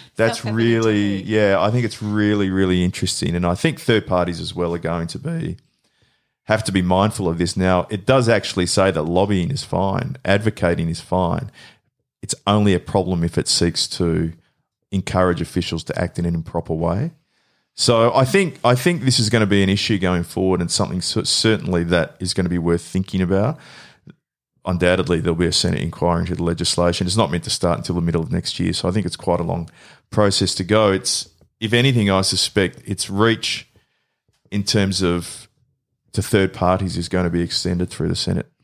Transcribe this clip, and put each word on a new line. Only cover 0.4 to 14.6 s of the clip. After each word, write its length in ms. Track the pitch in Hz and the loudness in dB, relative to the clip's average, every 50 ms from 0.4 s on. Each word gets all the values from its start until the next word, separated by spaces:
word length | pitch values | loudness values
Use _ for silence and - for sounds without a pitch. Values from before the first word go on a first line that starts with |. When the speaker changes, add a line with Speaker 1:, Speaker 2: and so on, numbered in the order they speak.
Speaker 2:
Self-evident 140 | - 113 110 | -4 -2 0
Speaker 1:
really, 640 | 113 113 117 117 113 113 113 107 104 101 101 98 95 | 2 2 4 4 4 2 2 2 2 2 0 0 -2
Speaker 2:
indeed. 80 | 92 - | -2 0
Speaker 1:
yeah, 340 | 107 107 107 101 98 92 | 2 2 4 4 4 4
I 100 | 85 104 | 2 2
think 140 | 113 123 117 | 2 0 -2
it's 180 | 107 - - 107 | -2 -4 -6 -6
really, 460 | 104 104 107 104 104 104 104 101 95 | -2 0 2 2 2 2 2 2 2
really 340 | 92 95 95 92 92 90 90 | 2 2 2 4 4 4 2
interesting. 540 | 90 92 - - - - - - 76 82 87 | 2 0 -2 -4 -4 -4 -2 -4 -2 -2 0
And 80 | 87 | 0
I 100 | 87 90 | 0 0
think 240 | - - 160 143 - | 0 0 -2 -2 -2
third 260 | - - 117 107 - | 0 2 2 2 2
parties 360 | - 95 90 87 90 85 82 | 0 0 0 0 0 -4 -6
as 120 | 87 - - | -8 -8 -6
well 220 | 87 90 85 85 | -4 -4 -4 -4
are 40 | 87 | -4
going 280 | 82 82 85 87 85 82 | -4 -4 -4 -4 -6 -6
to 100 | - - | -8 -8
be, 380 | - 151 170 165 - 85 85 - _ _ _ _ _ _ _ _ _ _ _ _ _ _ _ _ _ | -8 -6 -6 -6 -6 -8 -10 -10 _ _ _ _ _ _ _ _ _ _ _ _ _ _ _ _ _
have 200 | - 107 110 - | -2 0 0 0
to 80 | - 95 | 0 0
be 80 | 95 | 0
mindful 480 | 90 87 92 92 98 107 - - 98 85 | 2 2 4 4 4 2 0 -2 -2 -2
of 80 | 82 82 | 0 0
this. 180 | 87 85 - | -2 -2 0
Now, 320 | 92 92 92 92 90 87 - | 0 2 2 2 2 0 -2
it 160 | 107 98 95 | -6 -6 0
does 220 | - 131 135 123 113 | 2 2 4 4 4
actually 380 | 117 104 - - - 98 90 | 2 2 0 -2 -2 -2 -2
say 260 | 82 - - 95 98 | 0 2 2 2 2
that 120 | 87 80 76 | 2 0 -2
lobbying 460 | 80 85 90 98 101 104 92 87 82 | 0 2 2 2 2 2 0 0 -2
is 140 | - - - | -4 -6 -6
fine, 540 | - - 90 95 98 95 95 - - - - - | -6 -4 -2 -2 -2 -2 -4 -4 -6 -8 -6 0
advocating 640 | - 98 101 107 113 104 - - 87 85 82 85 82 | 0 2 2 2 0 -2 0 0 0 0 0 -2 -4
is 100 | 82 - | -4 -6
fine. 500 | - - 92 92 92 85 85 85 - 101 - - - - _ _ _ _ _ _ _ _ _ _ | -6 -2 0 0 0 0 -2 -4 -6 -8 -14 -18 -20 -20 _ _ _ _ _ _ _ _ _ _
It's 140 | - 95 - - - | -12 -12 -10 -6 0
only 280 | 98 104 107 104 101 95 | 2 2 4 4 4 2
a 60 | 87 | 2
problem 440 | - - - 98 92 87 92 87 85 | 0 0 0 0 0 0 0 0 -2
if 140 | 85 - - | -2 -2 -2
it 100 | - - | -2 -2
seeks 400 | - - 87 87 82 - - - | 0 0 0 0 0 -2 -6 -6
to 460 | - - 90 85 82 85 82 82 82 - _ _ _ _ | -4 -2 -2 0 0 0 -2 -4 -6 -10 _ _ _ _